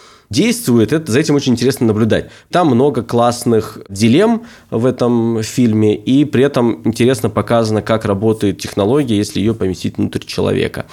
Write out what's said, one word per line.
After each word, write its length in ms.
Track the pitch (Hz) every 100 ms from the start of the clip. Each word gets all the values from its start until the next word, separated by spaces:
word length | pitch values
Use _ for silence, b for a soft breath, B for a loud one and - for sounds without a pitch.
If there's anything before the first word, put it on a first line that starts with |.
| B B B
действует, 640 | 127 220 233 - 120 107
это, 180 | 160 160
за 80 | 110
этим 140 | 151
очень 200 | 143 135
интересно 340 | 117 123 127 117
наблюдать. 420 | 104 110 95 - B B
Там 160 | 175 170
много 340 | 117 143 131
классных 800 | 113 117 120 117 120 110 107 - -
дилемм 540 | 98 113 139 220 226 B B B
в 160 | 117 127
этом 560 | 127 123 120 113 113
фильме, 540 | 110 - 120 107 107 104
и 280 | - 135
при 200 | 147 117
этом 380 | 139 139 120 107 113
интересно 460 | 110 120 131 113
показано, 500 | 107 101 117 110 107
как 240 | - 113 110
работает 540 | 98 110 107 104 85
технология, 580 | - - 101 143 131 101
если 220 | 104 -
её 160 | 101 110
поместить 420 | 95 87 - -
внутрь 220 | 101 -
человека. 640 | - - 98 98 85 - -